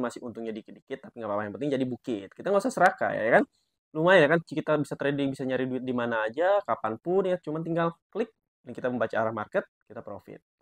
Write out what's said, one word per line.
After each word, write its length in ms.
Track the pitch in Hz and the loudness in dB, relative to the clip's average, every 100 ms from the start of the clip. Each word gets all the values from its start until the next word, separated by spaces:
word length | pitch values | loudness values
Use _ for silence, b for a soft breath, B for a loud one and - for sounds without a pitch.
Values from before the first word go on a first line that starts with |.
masih 160 | 120 - 123 | -4 -6 -10
untungnya 260 | 110 113 | -10 -8
dikit-dikit, 560 | 107 104 101 - 135 104 | -10 -12 -18 -12 -12 -12
tapi 160 | 120 | -10
nggak 60 | 107 | -4
apa-apa, 140 | 101 107 | -4 -4
yang 60 | 104 | -4
penting 160 | 147 131 | -2 -2
jadi 80 | 127 | -2
bukit. 420 | 120 - 107 98 - | -4 -6 -6 -8 -8
Kita 160 | 185 | 0
nggak 120 | 196 254 | 2 2
usah 60 | |
serakah, 380 | - 185 - 104 101 | 2 2 2 -2 0
ya 240 | 110 175 | 4 4
kan? 40 | 285 _ _ _ _ 156 | 4 _ _ _ _ 0
Lumayan 260 | 170 190 147 | 6 8 8
ya 20 | 165 | 4
kan, 40 | |
kita 300 | - 151 147 151 | 0 -4 0 0
bisa 160 | 143 151 | 0 -2
trading, 280 | 139 143 139 131 | -2 0 0 -2
bisa 80 | 131 | -2
nyari 180 | 127 131 | -2 -2
duit 160 | 127 | -2
di 120 | 127 123 | -2 -2
mana 320 | 120 113 110 | 0 0 0
aja, 320 | 131 180 202 | 0 2 2
kapanpun 680 | - 113 110 110 170 190 185 | 0 -2 -2 -4 0 2 2
ya, 60 | 180 | 0
cuman 180 | - 160 | -4 -6
tinggal 240 | 165 165 170 170 _ | -2 0 -2 -4 _
klik, 200 | 196 233 _ _ _ | -6 -6 _ _ _
dan 80 | 127 120 | -16 -6
kita 120 | 127 | -4
membaca 240 | 123 113 104 | -2 -2 0
arah 180 | 110 110 | -2 -2
market, 280 | 107 196 - _ - | -4 -4 -6 _ -20
kita 140 | 110 | -16
profit. 360 | - 98 - - _ _ | -14 -16 -16 -20 _ _